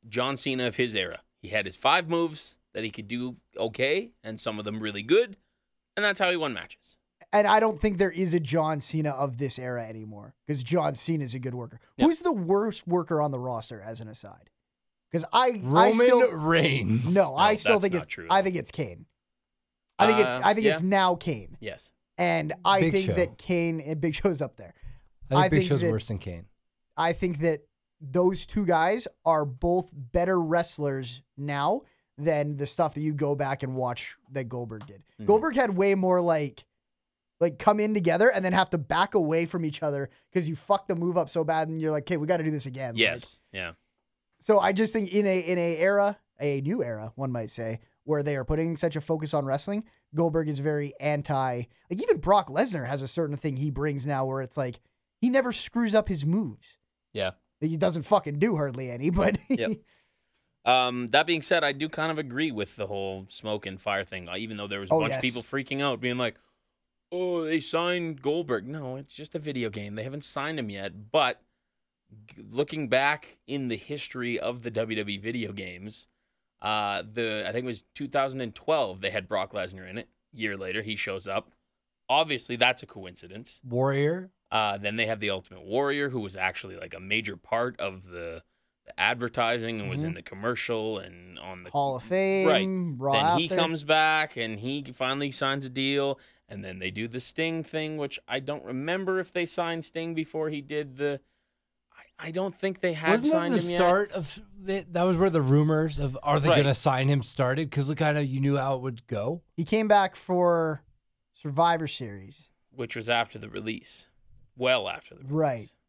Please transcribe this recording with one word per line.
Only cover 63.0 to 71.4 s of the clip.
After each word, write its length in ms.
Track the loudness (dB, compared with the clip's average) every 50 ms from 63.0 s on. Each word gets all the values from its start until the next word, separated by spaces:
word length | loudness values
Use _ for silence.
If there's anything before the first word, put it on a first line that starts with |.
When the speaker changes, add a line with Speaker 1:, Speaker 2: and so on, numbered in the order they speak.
| -4 -6 -6 -8 -10 -12
Speaker 1:
smoke 360 | -14 -10 -6 -4 -6 -4 -6
and 160 | -8 -10 -6
fire 240 | -4 -2 -2 -2 -2
thing, 240 | -4 -8 -12 -10 -8
uh, 80 | -8
even 200 | -6 -6 -6 -8 -8
though 80 | -8
there 140 | -6 -6 -8
was 100 | -2 0
a 40 | 0
Speaker 2:
Oh, 60 | 0
Speaker 1:
bunch 100 | 0 0
Speaker 2:
yes. 40 | -2 -2
Speaker 1:
of 40 |
people 200 | -2 -2 -4 -4
freaking 380 | -10 -6 -6 -6 -6 -4 -4 -2
out, 200 | -2 -2 -2 -2
being 180 | -4 -4 -4 -2
like, 200 | -4 -4 -6 _ _ _ _ _ _ _ _ _ _ _ _ _ _ _
"Oh, 340 | -6 -4 -2 -2 -2 -2 -2
they 160 | 0 -2 0
signed 600 | 0 0 0 0 0 0 -2 -2 -4 -6 -8 -4
Goldberg." 460 | -2 -2 -2 -2 -2 -2 -2 -4 -2 -6
No, 280 | -10 -8 -8 -8 -10
it's 180 | -10 -12 -14 -16
just 200 | -14 -14 -10 -10
a 40 | -8
video 320 | -6 -4 -4 -4 -4 -4
game. 240 | -4 -6 -10 -8 -8
They 80 | -8 -8
haven't 200 | -8 -8 -6 -6
signed 340 | -4 -4 -4 -4 -4 -4 -4
him 100 | -6 -6
yet. 420 | -6 -6 -8 -8 -10 -12 -16 0
But 300 | 2 4 4 4 0 _